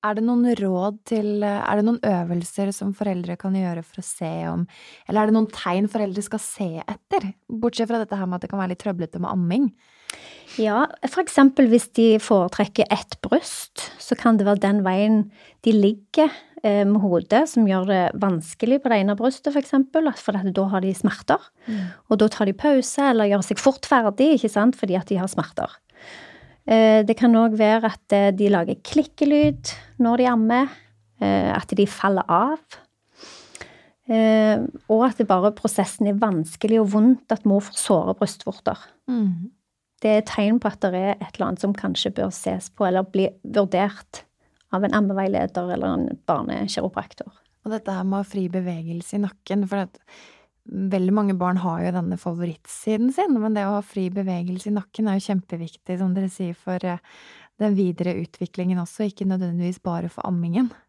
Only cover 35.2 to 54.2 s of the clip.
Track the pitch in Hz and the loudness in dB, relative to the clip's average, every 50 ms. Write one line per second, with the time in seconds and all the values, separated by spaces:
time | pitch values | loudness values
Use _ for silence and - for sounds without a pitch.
35.2 | 226 202 196 185 180 208 208 - - 214 - - 196 - - - 214 202 202 202 | 0 2 2 4 4 2 0 0 -4 -4 0 0 -2 -2 -2 -2 0 0 2 2
36.2 | 226 220 196 165 160 160 - - - 214 220 226 220 202 196 214 214 240 262 247 | 0 0 0 0 -2 -4 -6 -4 -2 2 2 2 2 2 2 4 6 6 4 4
37.2 | _ _ 226 214 - 208 196 196 196 - - - - - 208 165 160 180 190 - | _ _ -6 -2 2 2 2 2 0 -2 -8 -8 0 2 2 2 2 0 -2 -2
38.2 | - 196 - - - - - - _ - 190 - - - _ _ _ - 254 240 | -2 -4 -4 -8 -10 -12 -12 -6 _ -6 -6 -6 -12 -20 _ _ _ -6 -2 0
39.2 | 220 196 180 165 175 226 _ _ _ _ _ _ _ _ _ _ - 220 214 214 | 0 0 -2 -4 -8 -12 _ _ _ _ _ _ _ _ _ _ 0 2 2 2
40.2 | 214 214 - - 208 202 220 247 - 208 - - - 196 180 180 185 196 202 202 | 2 0 -4 -2 0 2 2 2 0 -2 -4 -2 -4 -2 -2 0 -2 -2 -2 -4
41.2 | 196 - _ - 202 170 180 180 - 202 202 202 - 190 180 - - 196 196 - | -6 -14 _ -6 -4 -4 -4 -4 -2 -4 -4 -4 -4 -6 -4 -4 -4 -4 -4 -4
42.2 | - 190 180 - - 190 185 185 185 - _ _ 208 185 180 185 190 190 - 190 | -4 -4 -4 -6 -6 -6 -6 -6 -8 -12 _ _ -2 0 0 0 -2 -2 -2 -2
43.2 | 190 190 190 _ _ - - 202 202 190 - 180 190 208 202 - - _ - - | -2 -2 -2 _ _ -6 -2 0 0 0 0 0 0 0 -4 -8 -20 _ -20 -20
44.2 | - _ _ _ _ _ _ _ _ _ - 185 202 - - 214 214 196 196 190 | -20 _ _ _ _ _ _ _ _ _ -4 -2 -2 0 0 0 0 0 0 -2
45.2 | 196 190 196 - - 190 - 185 180 180 175 - - - - 90 90 - - - | -2 -2 -2 -2 -2 -2 -4 -6 -6 -4 -4 -4 -2 -2 -2 -2 -2 -4 -6 -8
46.2 | _ - 170 - - - - - 202 196 - - - 190 - 196 196 - - - | _ -2 -2 -2 -2 -4 -6 -6 -6 -6 -6 -4 -6 -4 -6 -6 -10 -10 -14 -18
47.2 | - - _ _ _ _ _ _ _ 214 214 220 220 202 196 185 185 190 190 196 | -18 -18 _ _ _ _ _ _ _ -8 -8 -6 -6 -6 -6 -4 -4 -4 -4 -4
48.2 | 202 196 - 202 190 180 175 185 185 180 175 165 165 165 170 170 170 - - 208 | -6 -6 -6 -6 -6 -4 -4 -4 -4 -4 -6 -8 -8 -8 -10 -10 -10 -8 -4 -4
49.2 | 208 196 - _ _ - 196 202 202 190 202 202 190 180 _ - _ _ - - | -4 -4 -6 _ _ -4 -2 -2 -2 -2 -2 -4 -4 -6 _ -20 _ _ -20 -20
50.2 | - - - _ _ _ _ _ _ - - 190 190 190 185 190 185 185 196 214 | -20 -20 -20 _ _ _ _ _ _ -14 -8 -6 -4 -2 0 0 0 2 2 2
51.2 | 208 202 190 180 180 180 180 185 180 185 165 170 175 180 180 180 170 175 185 180 | 2 0 0 0 0 0 0 0 -2 -2 -4 -2 -4 -2 -2 -4 -4 -4 -6 -6
52.2 | - 180 170 170 175 170 160 - _ - - - - - 220 214 233 254 269 - | -6 -8 -6 -6 -6 -6 -8 -10 _ -18 -18 -10 -6 -4 -2 0 0 0 0 0
53.2 | 381 392 285 233 214 220 220 208 202 196 208 202 202 - - 202 190 180 180 196 | 0 0 0 0 0 0 -2 -2 -2 -2 -2 -4 -4 -6 -6 -4 -4 -4 -4 -4